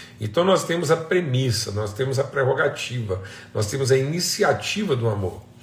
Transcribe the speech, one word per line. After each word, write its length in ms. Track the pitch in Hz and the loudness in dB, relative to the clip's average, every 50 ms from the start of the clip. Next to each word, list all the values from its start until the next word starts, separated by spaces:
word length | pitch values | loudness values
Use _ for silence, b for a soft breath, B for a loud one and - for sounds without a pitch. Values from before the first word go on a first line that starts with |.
| B B B B | B B B B
Então, 240 | 110 107 - 165 180 | -8 -2 2 2 4
nós 200 | 190 190 165 - | 6 4 4 4
temos 260 | - 165 170 175 135 | 0 -2 -2 2 2
a 80 | 160 160 | 2 2
premissa, 720 | - - 180 180 175 143 127 127 131 123 110 - - - | 2 0 0 2 2 2 0 0 2 2 0 0 -2 -4
nós 220 | 101 104 107 101 98 | -4 -4 -4 -4 -4
temos 240 | - 131 131 135 131 | -4 -2 -2 0 0
a 60 | 139 | -2
prerrogativa, 1000 | - - 139 135 127 139 139 160 143 139 - - - 123 123 113 101 92 95 95 B B B B B B | -2 0 0 2 2 2 2 0 0 -2 -4 -8 -6 -6 -6 -4 -4 -4 -6 -6 B B B B B B
nós 160 | - 110 - | -4 -4 -2
temos 220 | - 135 135 120 | -2 -2 2 4
a 60 | 131 131 | 4 4
iniciativa 960 | 135 143 160 175 175 - - - 208 208 165 - - - - 202 214 185 147 | 4 0 -2 -2 -2 -2 0 2 2 2 2 2 0 -4 -4 -2 0 0 0
do 120 | 123 113 117 | 0 0 0
amor. 360 | 104 101 95 90 - - - - - B | 0 0 -2 -4 -6 -8 -16 -18 -20 B